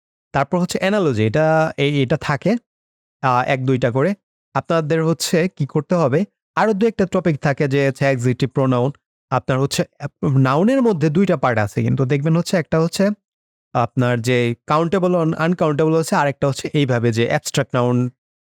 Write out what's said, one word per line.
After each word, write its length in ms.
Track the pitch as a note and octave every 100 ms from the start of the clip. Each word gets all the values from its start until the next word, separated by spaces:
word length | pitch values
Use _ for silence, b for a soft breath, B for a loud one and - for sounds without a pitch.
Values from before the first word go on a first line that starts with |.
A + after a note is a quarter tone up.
| _ _ _
তারপর 280 | C#3 C#3 F3+
হচ্ছে 180 | F3+ -
অ্যানালজি, 480 | F#3+ G#3 E3 A2 A2
এটা, 480 | C3+ D#3 D#3+ D#3+ -
এই, 260 | C#3+ D3
এটা 140 | B2+ D#3
থাকে, 380 | - C#3+ F3 A#3 - _ _ _ _ _
আহ, 220 | C3+ B2 C3
এক 180 | C#3 C3
দুইটা 260 | C3 B2+
করে। 220 | B2 D#3+ G3+ _ _ _
আপনাদের 500 | C3 - E3 D3+ E3
হচ্ছে 440 | D#3+ D#3+ - F3 F#3
কি 180 | - C#3+
করতে 300 | D#3 D3 F3+
হবে, 300 | D3 C#3+ G3+ _ _ -
আরো 180 | G#3
দু 140 | G3+ A3+
একটা 180 | G#3+ F#3
টপিক 340 | F#3 F3 D3
থাকে 280 | D3+ C#3 D3
যে 200 | C#3 C#3
হচ্ছে 180 | B2+ C#3
অ্যাডজেক্টিভ 440 | C3+ B2 A#2+ C3+
প্রোনাউন। 420 | - C3+ B2 B2+ - _ _ _
আপনার 300 | B2+ - C3
হচ্ছে 240 | C#3 - - _
অ্যাপ-, 400 | C#3 - E3 C3+
নাউনের 440 | C3 C#3 G#3 C4+
মধ্যে 280 | A#3 F3+ D#3+
দুইটা 280 | D#3 F#3+ D#3+
পার্ট 220 | C3 A2
আছে, 220 | G#2 -
কিন্তু 240 | A#2 C3 C3
দেখবেন 320 | D3 D3+ E3
হচ্ছে 200 | F3 F#3
একটা 220 | D3+ D#3+
হচ্ছে 300 | E3 - G3 G#3 _ _ _ _ _
আপনার 480 | B2 A#2+ - B2 A#2+
যে 340 | A2+ B2 A#2+ A#2 -
কাউন্টেবল, 480 | D3+ E3+ F#3+ F3+ F3+
আন-, 200 | D#3+ E3
আনকাউন্টেবল 600 | D#3+ F3+ D#3+ D3 D#3 D#3+
হচ্ছে, 200 | D#3+ F#3+
আরেকটা 320 | C#3+ C3+ C#3+
হচ্ছে 220 | C#3 -
এইভাবে 380 | D3+ C3+ B2 A#2
যে 140 | A2+ A#2
অ্যাবস্ট্রাক্ট 500 | D3 - - C3 C3
নাউন 340 | B2 B2 B2 - _ _